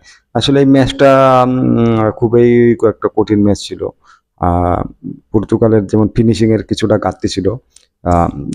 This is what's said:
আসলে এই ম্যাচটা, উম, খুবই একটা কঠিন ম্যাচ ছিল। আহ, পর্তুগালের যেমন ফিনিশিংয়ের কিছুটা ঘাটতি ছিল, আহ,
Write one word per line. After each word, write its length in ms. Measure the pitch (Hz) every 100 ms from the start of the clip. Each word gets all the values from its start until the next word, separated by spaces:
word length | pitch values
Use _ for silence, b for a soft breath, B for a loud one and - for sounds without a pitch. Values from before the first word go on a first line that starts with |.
| b b b
আসলে 260 | 117 131 139
এই 60 | 135
ম্যাচটা, 800 | 139 127 - 139 135 135 127 127
উম, 640 | 127 123 117 117 113 110
খুবই 600 | - 117 120 120 120 120
একটা 380 | 113 110 - 104 -
কঠিন 280 | 101 104
ম্যাচ 140 | 104 98 -
ছিল। 200 | 87 - - b b _ -
আহ, 720 | 87 87 87 87 - - - - _
পর্তুগালের 560 | 110 92 113 113 110 95
যেমন 200 | 107 107 -
ফিনিশিংয়ের 480 | 113 98 113 107
কিছুটা 340 | - 104 104 104
ঘাটতি 300 | 92 - 104
ছিল, 280 | 95 95 120 _ b b _
আহ, 460 | 87 87 85 71 71